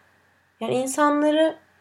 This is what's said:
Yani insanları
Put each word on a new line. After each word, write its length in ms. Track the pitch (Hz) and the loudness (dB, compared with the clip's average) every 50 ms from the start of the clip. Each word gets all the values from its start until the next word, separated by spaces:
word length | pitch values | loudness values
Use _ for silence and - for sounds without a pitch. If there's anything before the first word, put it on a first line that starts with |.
| _ _ _ _ _ _ _ _ _ _ _ _ | _ _ _ _ _ _ _ _ _ _ _ _
Yani 140 | 226 226 233 | -8 -4 -4
insanları 800 | 254 262 262 262 302 294 294 294 294 294 302 302 311 320 320 311 - _ _ _ _ | -4 -4 -4 -2 0 0 2 2 2 2 2 2 2 2 0 0 -4 _ _ _ _